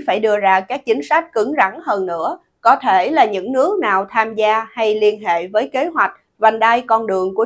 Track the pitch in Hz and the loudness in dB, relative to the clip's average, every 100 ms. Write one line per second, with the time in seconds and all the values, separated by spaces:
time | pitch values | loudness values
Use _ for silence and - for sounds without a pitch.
0 | 147 196 214 208 196 190 190 247 - 233 | -4 -2 0 0 2 0 -2 -6 -2 -4
1 | 285 311 330 220 214 302 190 240 330 208 | 0 -2 0 -2 -2 0 0 -2 -4 -4
2 | 185 170 175 349 _ _ 233 269 254 190 | -4 -4 -6 -6 _ _ 2 2 2 2
3 | 180 311 220 196 190 262 311 403 240 190 | 2 2 2 0 -4 0 0 0 0 0
4 | 196 233 220 220 214 220 220 - 220 214 | 0 -2 -2 0 0 0 -4 -4 -2 2
5 | 214 214 208 170 180 208 269 262 330 311 | 2 0 -2 -4 -2 -4 -2 -2 -2 0
6 | 196 - _ - 220 220 220 240 240 226 | -2 -4 _ 0 2 4 2 2 2 0
7 | 226 190 185 190 | 0 -2 -2 -2